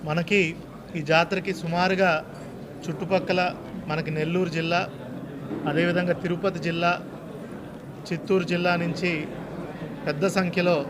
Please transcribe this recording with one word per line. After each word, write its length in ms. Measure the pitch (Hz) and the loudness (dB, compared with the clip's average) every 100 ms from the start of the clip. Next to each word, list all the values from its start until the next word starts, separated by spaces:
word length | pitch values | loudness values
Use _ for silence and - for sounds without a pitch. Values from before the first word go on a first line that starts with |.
| 156 | 0
మనకి 480 | 160 170 - 160 170 - - - 170 | 0 4 4 4 0 -12 -14 -8 -6
ఈ 60 | 147 | 4
జాతరకి 420 | 160 170 185 196 185 | 6 6 0 -2 -4
సుమారుగా 640 | 165 170 185 190 185 156 160 - - - - - - | 0 2 4 6 4 4 -2 -12 -12 -12 -12 -8 -6
చుట్టుపక్కల 640 | 156 185 185 - 180 180 - - - - | -4 0 0 2 2 2 -2 -10 -10 -4
మనకి 240 | 151 156 | -4 -2
నెల్లూరు 380 | 156 156 180 180 | -2 0 2 0
జిల్లా, 400 | 160 165 175 175 - - - - - - - 156 | 0 2 2 0 -6 -10 -10 -10 -10 -8 -4 0
అదేవిధంగా 440 | 147 175 175 175 | 2 4 4 2
తిరుపతి 460 | 170 180 175 196 170 | 0 0 0 0 0
జిల్లా, 420 | 165 165 170 180 - - - - - - - - - - - | -2 2 2 2 -4 -12 -12 -12 -10 -10 -12 -12 -14 -12 -6
చిత్తూరు 320 | 165 - 190 | -6 2 2
జిల్లా 320 | 170 175 175 175 | 2 2 2 2
నుంచి 520 | 170 147 180 160 - - - - - - - - 160 | 0 0 0 0 -4 -8 -8 -8 -8 -8 -10 -6 -4
పెద్ద 200 | 147 190 | 0 2
సంఖ్యలో 580 | 190 180 180 175 165 | 2 2 2 4 4